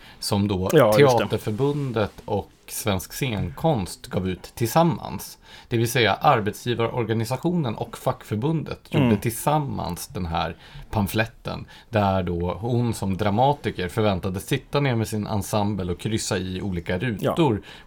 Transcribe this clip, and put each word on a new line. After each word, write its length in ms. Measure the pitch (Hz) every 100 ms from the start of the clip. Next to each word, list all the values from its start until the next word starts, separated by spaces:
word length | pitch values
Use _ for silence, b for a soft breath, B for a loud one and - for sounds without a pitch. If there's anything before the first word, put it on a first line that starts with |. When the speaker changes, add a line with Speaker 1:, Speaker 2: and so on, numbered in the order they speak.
| B B
Speaker 1:
som 280 | - 101 101
då 220 | 92 92
Speaker 2:
Ja, 260 | 160 110 107
just 180 | 139 117
det. 60 |
Speaker 1:
Teaterförbundet 880 | 104 110 113 107 143 147 135 113 98 - -
och 240 | 101 - - -
Svensk 420 | - 107 95 -
Scenkonst 920 | - 135 101 90 - 165 123 87 - -
gav 220 | 101 92
ut 220 | 90 - -
tillsammans. 800 | 113 160 165 110 - - - - B B B
Det 80 | 117
vill 140 | 117
säga, 220 | 131 104
arbetsgivarorganisationen 1600 | - 147 123 104 - 123 117 113 127 110 113 113 131 165 180 127 -
och 220 | - -
fackförbundet 840 | 135 - - 107 147 160 - - -
gjorde 160 | 151 123
Speaker 2:
Mm. 120 | 107
Speaker 1:
tillsammans 880 | 120 - 147 151 135 95 82 170 -
den 180 | - 85
här 300 | 85 82 85 B B B
pamfletten, 760 | 110 98 110 110 - - 90 - B B
där 340 | 107 98 95
då 300 | 90 85 87
hon 400 | 85 117 120 120
som 240 | 110 95 92
dramatiker 680 | 101 104 135 143 110 92 90
förväntades 580 | 113 107 92 95 92 -
sitta 320 | 135 - 143
ner 160 | 143 113
med 120 | 107
sin 200 | 107 104
ensemble 640 | 101 - 107 101 98 90
och 80 | 87
kryssa 380 | 110 110 - 98
i 240 | 92 92
olika 360 | 101 87 - 92
rutor 640 | 131 95 131 170 147 101 B
Speaker 2:
Ja. 20 | B